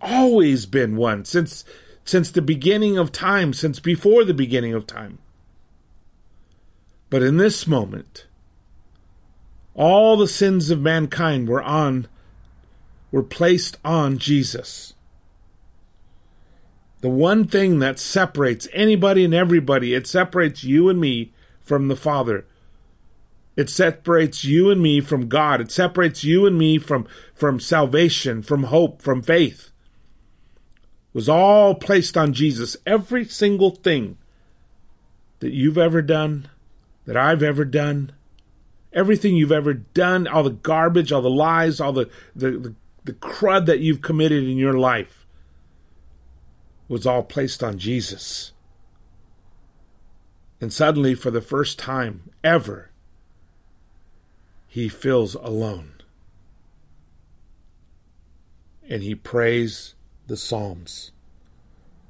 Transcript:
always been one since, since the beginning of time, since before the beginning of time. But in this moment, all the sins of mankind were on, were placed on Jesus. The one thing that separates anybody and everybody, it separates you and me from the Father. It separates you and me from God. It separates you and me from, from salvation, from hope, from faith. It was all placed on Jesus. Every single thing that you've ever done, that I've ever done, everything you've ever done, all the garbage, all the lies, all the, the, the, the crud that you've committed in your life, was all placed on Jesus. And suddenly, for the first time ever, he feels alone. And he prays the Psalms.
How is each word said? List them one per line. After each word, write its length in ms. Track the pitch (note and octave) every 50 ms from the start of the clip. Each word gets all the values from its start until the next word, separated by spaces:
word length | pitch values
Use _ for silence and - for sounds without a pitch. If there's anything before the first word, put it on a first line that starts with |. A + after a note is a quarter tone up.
always 640 | - - A#3 B3+ C4 B3+ A#3 A3 E3+ D3 C3+ B2 G2+
been 300 | F#2 G2 C3+ B2 A2 G#2+
one 280 | A2 A#2+ A#2 G#2+ G2+ G2+
since, 400 | - - F3 E3 D#3 - - - - - - _ - - - _
since 260 | - - F#3 D#3+ -
the 100 | - F3+
beginning 560 | D3+ C#3 D#3+ C#3 C3 F3 G#3 G#3+ G#3+ G#3 G3
of 160 | F#3 E3+ D3 -
time, 400 | - - F3 G3+ G3 F3+ D3 A#2+
since 280 | - D#3+ D#3 C3+ -
before 440 | - E3+ F3 E3 - G3+ A3 A#3+ A3+
the 80 | F#3+ E3+
beginning 400 | C3+ C3+ A#2+ B2+ B2+ A#2+ A#2 A2+
of 140 | A2 G#2+
time. 320 | - - - A2 G2+ - - - - _ _ _ _ _ - - _ _ _ _ _ - - _ - _ _ _ - - - - _ _ _ _ - _ _ _ _ _ _ _ _
But 120 | - C3+ B2
in 140 | C3 D3
this 300 | E3+ G3 G#3+ G#3 - -
moment, 600 | E3 D3+ B2 G#2 G2 G2+ G2+ - - - - - _ _ _ _ _ _ _ _ _ - - - _ _ _ _ _ _ _ _ _ _ - - - - - - - -
all 420 | - D3 E3 F#3+ G3+ A3 A3 A3
the 100 | G#3 G3+
sins 440 | E3+ - - G3+ G3 F#3+ F#3 D#3 D3
of 100 | E3+ D3+
mankind 680 | C#3 D#3+ D#3+ E3 D#3 C#3+ - - E3+ D#3+ D3 C3 A#2+ A2+
were 140 | A#2+ C#3 -
on, 460 | C3 D3 D#3 D3+ C#3 C3 B2+ A#2+ - - - _ - - - - - - - - _ - - - - - - - -
were 120 | - C3+ C3+
placed 540 | - - - F3 F3 F3+ F3+ - - - - -
on 340 | D3 E3 D#3+ D3 C3+ C3+ A#2+
Jesus. 760 | - C3+ D3 C#3+ B2+ - - A#2+ - - - - - - - _ _ _ - - _ _ _ _ - - _ _ _ - - - - _ _ _ - _ - - _ _ _ _ - _ _ - _ _ _ _ _ _ _ -
The 80 | - B2+
one 380 | B2+ C3 D#3 F3 G#3 A3 G#3+
thing 320 | - - G3 G3 F#3+ F3 D3
that 220 | C3+ C3+ C3 -
separates 640 | - - - F#3+ F#3+ - - C#3+ C#3+ B2+ A#2 G#2+ - - -
anybody 520 | E3+ G#3+ A3 G#3+ F#3 F#3+ G3 G3 F#3+ F#3
and 100 | E3+ E3
everybody, 600 | F3 F3+ F3 F3 E3 C#3 C3 C#3 C3 B2 A#2+ B2
it 120 | C3 B2+
separates 580 | - - F#3 F3+ F3+ - F3+ E3+ D3+ C#3 - C3+
you 240 | C3 C#3 D#3 F3 F#3+
and 100 | F#3 F3+
me 340 | E3 C#3 B2 A#2 A2+ - - _ _ _ - _ _
from 260 | - D3 C#3+ C#3 C#3
the 60 | C#3
Father. 520 | - - D#3 D3 C#3 B2+ A#2 G#2 G2 - - _ _ _ - - _ _ _ _ _ _ - - - - _ _ - _ _ _
It 160 | - C#3+ -
separates 720 | - - F3+ E3 D#3+ - - E3+ E3+ E3 D#3+ D3 - - -
you 260 | C3+ C#3+ E3 F#3 G3
and 100 | G3+ F#3
me 200 | E3+ D#3 D3 C#3+
from 280 | C#3 C#3+ D3+ C3 B2 A#2
God. 320 | B2 C#3 D3+ D3+ C#3 A#2+
It 120 | A#2 A2+ -
separates 500 | - F#3 E3+ F3 F#3 F3+ D#3+ - - C#3+
you 240 | D3+ E3 F#3 G3+
and 100 | G3+ F#3
me 220 | E3 D#3+ D#3 D#3 D#3
from, 300 | - - D3 B2+ A2 - - - - - -
from 240 | - - D3 C3+ B2
salvation, 840 | - - F3 D#3 D3 C3 C3 D#3 F3 E3+ - - - C3+ A#2 A2+ G#2+
from 220 | - D3 C#3+ C3+
hope, 380 | A#2 C3+ E3 E3+ D3+ - - -
from 180 | C#3 C3 B2+
faith. 500 | A2+ - E3 F3 E3 A#2 - - - - - _ _ _ _ _ - - - _ _ _ _ _ _ _ _ _ _ _ _
It 380 | _ _ _ - - _ _ -
was 140 | B2 G#2+ A#2+
all 460 | D#3 E3+ F#3+ G3 G#3 G#3+ G#3 G3+ F#3+
placed 420 | - - - G3+ F#3 E3 - -
on 160 | E3+ D#3 D3 C3
Jesus. 440 | A#2 D3+ D#3 C3 A2+ A#2+ - - - _
Every 380 | - G#3 A3 F#3+ - B3 B3 A3
single 460 | G#3+ - - G#3 G3+ G3+ F#3+ G3 F#3+
thing 460 | F#3 - - F#3 D#3+ C#3 A2 F#2 F2+ - - _ _ _ _ _ _ _ _ _ _ - - - - _ _ _ _ _ _ _ _ _
that 120 | C3 B2+ B2+
you've 260 | C3+ C3 D3+ D3+ F3
ever 240 | E3 E3 D#3+ E3 D3+
done, 460 | C#3 D#3+ D#3 D#3 D3+ D3+ C#3+ C#3 - - _ _ _ - - _ _ _ _ _
that 120 | - A2+
I've 260 | A#2+ C3 D3+ E3 D3+ D3
ever 220 | D3+ C#3+ C#3+ D3
done, 480 | C3+ B2 D3+ D3 D3 D3 C#3+ C#3 C#3 - _ _ _ - - _ _ _ _ _ _ _ - - - -
everything 440 | F3 F#3+ G3 G#3+ G3 - G#3 F3+
you've 140 | E3 D3+ C#3+
ever 240 | D#3 D3+ C#3+ D3 C#3
done, 540 | A#2 G#2 - - E3+ F3+ F3+ F#3 F#3 F3 -
all 160 | C#3+ D#3+ C#3+
the 60 | C#3
garbage, 600 | A#2 G#2 - - D#3 D#3+ E3 E3+ E3+ F3 D#3+ C#3
all 120 | D3 C#3 B2
the 80 | B2+
lies, 500 | C3 C#3+ D#3 D#3+ E3 E3 E3 E3 D3 C3+
all 120 | D3+ C#3+ C3+
the, 160 | C3 A#2 - - - - - -
the, 140 | - C3 C3 B2
the, 220 | - B2+ A#2 G#2+ - _ - _ _ -
the 80 | C3+ A#2
crud 540 | - - - - - G#3 F3+ F#3+ G3 F3
that 140 | D#3+ D#3+ C3
you've 220 | D#3 D#3+ D3+ C#3 C#3+
committed 420 | - D#3+ D#3 D#3 D#3 D3+ C#3+ C3+
in 120 | C3 C3
your 220 | C3 C3+ C3+ C3+ C3
life, 400 | B2+ B2+ B2 A2 F#2 - - - - - - - - _ _ _ _ _ _ _ _ _ _ - - - - - _ - - - - - - _ - - _ - - -
was 180 | C3 A#2 G2
all 160 | B2+ B2 B2 A2+
placed 400 | - - C#3+ C3+ B2+ - - B2+
on 160 | A2+ G2+ F#2+
Jesus. 720 | F2+ G#2+ B2+ A#2+ G#2+ - F#2+ - - - - - - - - _ _ - _ _ - - _ _ _ _ - - - _ - _ _ - - - - _ _ _ - _ _ _ - - - - _ _ _ _ _ - _ _
And 120 | A#2+ A2 -
suddenly, 420 | - D#3 D3+ D#3 D3 C#3 C3 C3
for 160 | - - B2+
the 100 | A2+ A#2
first 380 | A2 - C#3+ C#3 C#3+ - - -
time 520 | - C3+ C3 C3 B2 A2+ G2+ F2+ - - - _ -
ever, 480 | D#3+ E3+ E3 - - G#2 - - - _ _ _ - - _ _ _ _ _ - _ _ _ _ _ _ _ _ _ _ - - _ - - _ _ _ _ _ _ _ - -
he 220 | _ - A#2+ A#2+ G#2+
feels 460 | - - - C3+ C3 B2 A2 G2 -
alone. 580 | - - A#2+ A2 A2 A2 G#2+ G2+ F2 D#2 D2 - - - _ _ _ _ - _ - _ - _ _ _ _ _ _ _ _ _ - _ _ _ _ _ _ - _ - - - _ _ _ _ _ _ _ _ _ _ _ _ _ _ _ _ _ _ _ _ _ _ _ _ - - C#4+
And 140 | - G#2+ G2
he 120 | G2+ G#2+
prays 800 | - - - - A#2+ A#2 A#2 A#2 A#2+ A#2 A2 G#2+ - - - - _ - _ _ _ _
the 100 | - A2+
Psalms. 760 | - - - A#2+ G#2+ G#2 G2+ F2+ F2 F2 - - - - - - _ _ - - - _ _ _ _ _ _ _ _ _ - - _ _ -